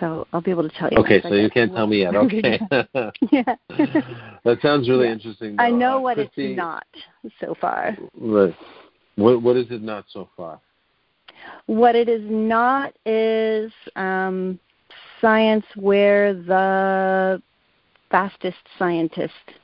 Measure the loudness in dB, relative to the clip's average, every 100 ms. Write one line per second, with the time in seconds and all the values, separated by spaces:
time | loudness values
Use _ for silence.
0 | -6 -6 -6 -6 -2 -2 -4 -4 0 2
1 | 4 4 4 2 2 2 0 0 0 0
2 | 2 2 2 2 0 -2 0 -2 -2 -4
3 | -6 -4 0 0 0 -6 -6 -4 -2 -2
4 | -4 -10 -18 -4 0 2 2 2 2 2
5 | 2 -2 -10 -12 -6 -2 0 2 0 0
6 | -2 -4 -6 -6 -8 -6 -8 -10 -14 -20
7 | -20 _ -20 -14 -12 -6 -4 -4 -6 -8
8 | -14 -10 0 2 2 0 -16 -20 -20 _
9 | _ 2 4 4 4 2 0 -8 -10 -12
10 | -14 -16 -16 -14 -16 -16 _ _ _ _
11 | _ _ _ -20 -20 -14 -4 2 4 4
12 | 2 0 -2 -2 0 2 2 0 -4 -8
13 | -4 -2 0 0 -2 -2 -6 -12 -16 -8
14 | -4 -2 -4 -4 -6 -8 _ _ _ -20
15 | -20 -2 2 4 4 2 -2 -4 0 4
16 | 4 4 2 0 0 0 2 2 0 0
17 | 0 0 0 -2 -8 _ _ _ _ _
18 | _ -2 -2 -6 -10 -10 _ -4 -2 0
19 | -2 -4 -8 -10 -20 -20